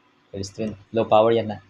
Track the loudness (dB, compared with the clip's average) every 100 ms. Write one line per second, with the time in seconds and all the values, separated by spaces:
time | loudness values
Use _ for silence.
0 | _ _ _ -12 -12 -8 -10 -10 -6 -4
1 | 2 4 4 2 -2 -10